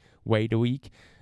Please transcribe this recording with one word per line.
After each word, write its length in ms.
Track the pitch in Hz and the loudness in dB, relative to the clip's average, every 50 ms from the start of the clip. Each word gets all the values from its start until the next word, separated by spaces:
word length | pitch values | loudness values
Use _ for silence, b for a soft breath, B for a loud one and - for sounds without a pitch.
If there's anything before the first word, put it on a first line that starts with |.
| b b b b b | b b b b b
wait 280 | 110 110 107 110 117 | 0 0 0 2 0
a 60 | 117 113 | 0 0
week. 320 | 120 120 131 139 - B B B B B B B | 0 0 -2 -4 -8 B B B B B B B